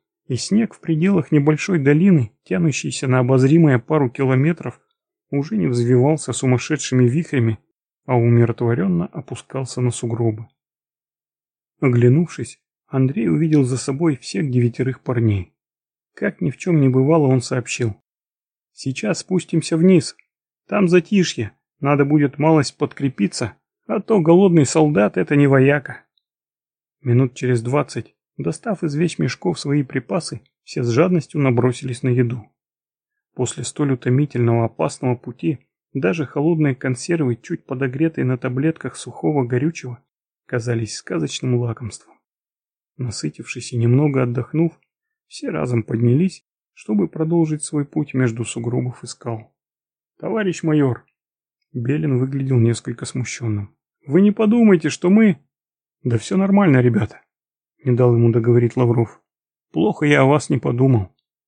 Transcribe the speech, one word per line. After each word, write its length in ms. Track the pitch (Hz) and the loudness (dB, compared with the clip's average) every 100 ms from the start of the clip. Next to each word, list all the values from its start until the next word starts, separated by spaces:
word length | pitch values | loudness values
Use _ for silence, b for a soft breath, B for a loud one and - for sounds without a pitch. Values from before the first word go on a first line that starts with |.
| _ _ - | _ _ -8
и 80 | 123 | -8
снег 380 | - 208 220 | -2 0 0
в 60 | - | -4
пределах 520 | - 156 185 190 131 | -4 0 2 0 2
небольшой 460 | 151 143 151 - 180 | 2 2 0 0 0
долины, 540 | 139 151 196 165 113 _ | 2 4 6 4 2 _
тянущейся 640 | - 185 165 127 - - 135 | -6 -2 0 -2 -6 -6 0
на 120 | 127 | 0
обозримые 580 | 123 131 135 160 156 123 | 2 4 4 6 6 4
пару 320 | - 156 127 | 0 -2 -2
километров, 720 | 127 131 131 151 170 123 - _ _ _ _ _ | -2 0 2 0 -2 -8 -14 _ _ _ _ _
уже 260 | 143 147 214 | -6 -4 -2
не 100 | 156 | 0
взвивался 640 | 120 120 127 135 156 - | 0 2 4 2 0 -4
сумасшедшими 760 | 117 131 127 - 156 - 127 120 | -4 0 0 -2 -6 -2 2 2
вихрями, 500 | 143 165 139 113 107 _ _ _ _ | 0 -2 -2 0 -2 _ _ _ _
а 120 | - 123 | -4 0
умиротворённо 920 | 117 117 117 117 117 117 95 87 - | 4 4 2 0 -2 -2 0 -2 -4
опускался 720 | - - 123 - 131 131 - | -8 -14 -14 -12 -10 -8 -4
на 100 | 123 | -4
сугробы. 560 | - 120 117 117 107 113 _ _ _ _ _ _ _ _ _ _ _ _ _ | -4 -6 -2 -2 -4 -10 _ _ _ _ _ _ _ _ _ _ _ _ _
Оглянувшись, 800 | 143 120 123 143 175 - 117 - _ _ _ | 0 4 4 4 2 -6 -14 -16 _ _ _
Андрей 420 | 135 131 180 226 | -2 0 0 -2
увидел 360 | 156 160 151 | 0 2 2
за 140 | 123 127 | 2 -2
собой 380 | - 135 170 135 | -6 -2 -2 -2
всех 340 | - 196 147 | -6 -6 -2
девятерых 500 | 123 120 117 131 123 | 0 0 0 -4 -6
парней. 540 | - 117 113 98 87 _ _ _ _ _ _ | -6 0 0 0 -4 _ _ _ _ _ _
Как 260 | - - - | -8 -6 -4
ни 100 | 165 | -6
в 60 | - | -4
чём 240 | 185 160 | -2 2
не 80 | 135 | 2
бывало, 380 | 131 135 165 139 | 2 2 2 2
он 140 | 131 | 0
сообщил: 560 | - 127 120 - 117 101 _ _ _ _ _ _ _ | -2 -6 -6 -6 -6 -6 _ _ _ _ _ _ _
«Сейчас 480 | - 135 131 214 165 | -12 -8 -6 -4 -4
спустимся 560 | - 185 - 165 - 160 | -2 -4 -2 -4 -2 2
вниз. 400 | 180 180 - - _ _ _ _ _ | 4 4 2 -6 _ _ _ _ _
Там 220 | 202 180 | 0 4
затишье, 640 | 180 165 202 170 - 107 - _ _ | 2 4 2 0 -2 -8 -10 _ _
надо 240 | 139 143 | 0 2
будет 340 | 143 151 139 139 | 4 2 2 0
малость 380 | 151 160 135 - | 2 4 2 -4
подкрепиться, 800 | 147 - 139 - 196 - 117 - _ _ - | -6 -4 -6 -2 -4 -2 -8 -10 _ _ -6
а 140 | 220 | -6
то 200 | - 214 | 0 2
голодный 460 | 160 170 196 165 135 | 4 6 6 4 4
солдат — 500 | 165 151 156 208 - | 2 2 2 0 0
это 200 | 180 143 | 0 2
не 100 | 143 | 4
вояка». 580 | 135 135 147 139 - _ _ _ _ _ _ _ _ _ _ | 4 4 2 -4 -14 _ _ _ _ _ _ _ _ _ _
Минут 340 | 131 120 131 | 0 2 2
через 280 | - 127 120 | 0 -2 -2
двадцать, 520 | 120 143 139 120 - _ _ - | 0 -2 -2 -8 -12 _ _ -10
достав 460 | 156 160 240 196 | -8 -6 -8 -6
из 100 | 165 | -4
вещмешков 640 | 143 170 - 147 - - - | -2 -4 -2 -6 -4 -6 -6
свои 240 | 143 147 | -2 -2
припасы, 580 | 131 135 - 190 - 127 - _ | -2 -6 -6 -6 -6 -12 -16 _
все 200 | - - | -12 -6
с 60 | 120 | -2
жадностью 520 | 117 185 180 - 151 | 0 2 0 -2 -2
набросились 640 | 135 120 127 123 135 120 | 0 2 0 -2 -8 -6
на 60 | 131 | -2
еду. 400 | 123 120 120 - _ _ _ _ _ _ _ _ | 0 -2 -4 -12 _ _ _ _ _ _ _ _
После 300 | - 123 - | -6 -6 -6
столь 280 | 123 - 147 | -12 -6 -4
утомительного 720 | 127 123 127 147 - 117 117 | -2 0 0 0 -2 0 0
опасного 520 | 117 - 156 - 131 123 | -2 -2 -6 -4 -4 -4
пути 420 | - - 165 135 _ _ _ | -8 -8 -6 -6 _ _ _
даже 340 | 135 175 170 139 | -4 -2 -2 -4
холодные 480 | 147 151 165 147 | -2 -2 0 0
консервы, 640 | 131 135 123 - 170 131 113 | -2 -4 -6 -4 -2 -2 -4
чуть 280 | - 170 | -8 -12
подогретые 600 | - 131 131 131 160 160 | -10 -6 -6 -2 -4 -2
на 140 | 127 127 | -4 -4
таблетках 580 | 127 123 156 160 127 - | -4 -2 -2 -4 -8 -14
сухого 480 | - - - 147 | -16 -6 -2 -2
горючего, 540 | 120 123 151 165 131 120 _ _ _ _ _ | -2 -2 -2 -4 -12 -16 _ _ _ _ _
казались 500 | 123 117 117 110 - | -6 -4 -4 -6 -10
сказочным 600 | - 165 151 - 127 123 | -8 -6 -6 -6 -2 -2
лакомством. 580 | 120 113 104 - _ _ _ _ _ _ _ _ _ - | -2 -6 -12 -14 _ _ _ _ _ _ _ _ _ -10
Насытившись 760 | 127 - 151 - 113 123 - | -8 -8 -10 -10 -12 -14 -8
и 40 | 120 | -2
немного 460 | 117 127 147 135 | 2 2 2 0
отдохнув, 560 | 123 123 123 151 165 - _ _ _ _ _ | -2 -4 -4 -2 -2 -4 _ _ _ _ _
все 240 | - 277 | -14 -8
разом 320 | 160 143 117 | -6 -4 -4
поднялись, 640 | 107 117 117 131 185 - _ _ _ | -4 -2 2 2 0 -4 _ _ _
чтобы 340 | _ - 208 170 | _ -4 -2 -2
продолжить 540 | 156 160 170 156 151 | -4 -2 0 0 -2
свой 220 | - 151 | -6 -6
путь 300 | 147 156 147 | -4 -6 -4
между 300 | 127 127 113 | -2 -2 -2
сугробов 580 | 113 120 120 123 127 - | -8 -8 -6 -4 -4 -8
и 40 | 127 | -16
скал. 480 | - 123 110 - _ _ _ _ _ _ _ | -14 -10 -10 -12 _ _ _ _ _ _ _
«Товарищ 440 | 208 220 202 - | -6 -4 -4 -4
майор!» 440 | 160 151 135 117 _ _ _ _ _ _ _ | 0 2 2 -2 _ _ _ _ _ _ _
Белин 460 | 135 117 151 156 127 | -8 -4 -2 -2 -2
выглядел 400 | 135 139 135 127 | -2 -4 0 2
несколько 460 | 113 110 - 117 | 2 0 -6 -12
смущённым. 720 | - 131 113 - 117 104 101 _ _ _ - | -10 -8 -8 -8 -6 -6 -8 _ _ _ -2
«Вы 140 | 156 | 2
не 100 | 202 | 4
подумайте, 600 | 202 214 240 220 175 156 | 2 2 4 6 4 2
что 200 | - 180 | -2 2
мы...» 280 | 208 220 - _ _ _ _ _ _ | 4 4 2 _ _ _ _ _ _
«Да 160 | 131 113 | -4 -4
всё 180 | - 190 | -2 -2
нормально, 440 | 196 196 190 131 | 2 4 6 6
ребята», 400 | 123 117 104 - _ _ _ _ _ _ | 4 2 -2 -8 _ _ _ _ _ _
не 80 | 131 | -2
дал 220 | 120 123 | 2 4
ему 180 | 117 117 | 4 4
договорить 440 | 117 113 120 120 - | 2 2 2 2 0
Лавров. 440 | 120 117 113 - _ _ _ _ _ | 0 0 -2 -6 _ _ _ _ _
«Плохо 320 | - 208 - 151 | -2 -2 0 0
я 160 | 143 | 2
о 40 | 135 | 4
вас 240 | 147 - | 2 0
не 80 | 139 | -4
подумал. 520 | 143 120 135 120 92 _ _ _ | -2 0 2 2 0 _ _ _